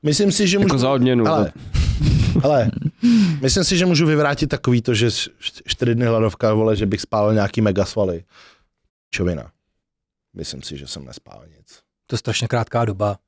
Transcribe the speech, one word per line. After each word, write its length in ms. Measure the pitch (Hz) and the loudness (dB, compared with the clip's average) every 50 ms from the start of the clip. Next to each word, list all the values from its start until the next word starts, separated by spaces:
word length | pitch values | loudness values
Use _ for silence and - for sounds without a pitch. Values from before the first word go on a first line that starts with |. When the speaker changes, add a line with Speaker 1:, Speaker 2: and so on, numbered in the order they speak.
| - | 0
Speaker 1:
Myslím 300 | 151 151 - 202 202 - | 0 0 2 2 2 2
si, 160 | - 208 185 | 2 0 2
že 80 | 180 | 2
Speaker 2:
Jako 60 | 202 202 | 2 2
Speaker 1:
můžu 160 | 196 160 135 | 2 2 2
Speaker 2:
za 120 | 123 131 | 2 2
odměnu. 360 | 139 135 123 127 127 120 113 143 | 2 2 2 2 4 2 2 2
Speaker 1:
Ale, 240 | 160 156 104 90 - - - - - - - - - - - - - - - - - - 127 | 2 0 0 -2 -4 -12 -18 -6 0 0 2 2 2 0 2 2 2 2 2 2 0 2 2
ale 280 | 139 151 135 113 - - - - 151 - _ - 240 240 226 208 180 165 147 | 2 2 2 2 0 -2 -4 -6 -8 -8 _ 2 4 4 4 4 2 0 0
myslím 240 | 135 135 139 190 180 | 0 0 0 0 0
si, 120 | - 190 175 | 0 0 0
že 80 | 180 | 2
můžu 200 | 185 175 143 170 | 2 2 2 2
vyvrátit 400 | 156 156 147 151 143 143 135 - | 2 2 2 2 0 0 -2 -2
takový 360 | 139 - - _ - 123 120 113 | -4 -4 -4 _ 0 0 0 2
to, 120 | - 123 | 0 0
že 120 | 101 113 | 2 2
š-, 240 | 117 104 - - - - _ - - - - - | 0 0 -2 -6 -8 -12 _ -12 -12 -12 -12 -10
čtyři 280 | - - - - 117 117 | -10 -6 -4 -2 0 0
dny 120 | 117 123 | 0 0
hladovka, 480 | 117 113 113 110 110 104 - - 110 107 | 0 2 2 0 0 -2 0 0 0 2
vole, 220 | 110 110 113 110 | 2 2 2 2
že 100 | 101 110 | 0 0
bych 140 | 101 98 98 | -2 -2 -4
spálil 340 | - - - 110 104 104 110 | -6 -4 -2 0 0 2 2
nějaký 260 | 107 101 98 - - | 2 0 0 0 0
megasvaly. 640 | 110 107 95 95 98 - - - 104 95 90 82 87 _ _ - - - _ _ _ _ _ _ _ _ _ _ _ _ | 0 0 2 0 -2 -2 -2 -2 -2 -2 -2 -6 -10 _ _ -20 -20 -20 _ _ _ _ _ _ _ _ _ _ _ _
Čovina. 400 | - - 98 87 87 76 60 - _ _ _ _ _ _ _ _ _ _ _ _ _ _ _ _ _ | -6 -4 -4 -2 -4 -6 -10 -16 _ _ _ _ _ _ _ _ _ _ _ _ _ _ _ _ _
Myslím 260 | - 80 - - 67 67 | -14 -14 -12 -12 -14 -14
si, 140 | - 78 69 | -14 -14 -14
že 80 | 69 | -14
jsem 180 | 67 - - 69 | -14 -16 -16 -16
nespálil 440 | 62 - - _ - - 50 - 80 | -18 -20 -20 _ -20 -20 -20 -20 -20
nic. 300 | 80 76 _ _ - - _ _ _ _ _ | _ _ _ _ -20 -20 _ _ _ _ _
Speaker 3:
To 80 | _ - | _ -8
je 40 | 117 | -8
strašně 300 | - - 107 - - 113 | -6 -6 -6 -4 -4 -4
krátká 360 | - 120 113 - - 120 117 | -2 -4 -4 -2 -2 -2 -2
doba. 320 | 113 101 92 104 104 101 - _ | -2 -2 -2 -2 -4 -4 -6 _